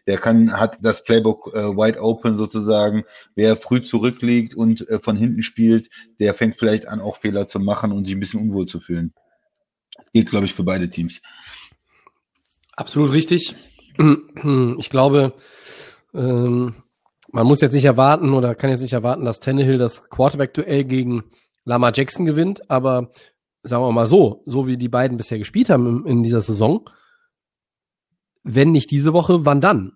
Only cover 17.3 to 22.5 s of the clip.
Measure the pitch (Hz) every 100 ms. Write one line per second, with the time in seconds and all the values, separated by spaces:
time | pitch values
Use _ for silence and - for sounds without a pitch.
17.3 | 117 120 143 135 139 135 123 135 156 139
18.3 | 135 123 117 135 127 127 123 120 147 123
19.3 | 107 135 135 131 127 120 - _ - 139
20.3 | 143 135 - 170 143 131 131 123 117 -
21.3 | _ _ _ 120 120 123 120 135 - 165
22.3 | 151 180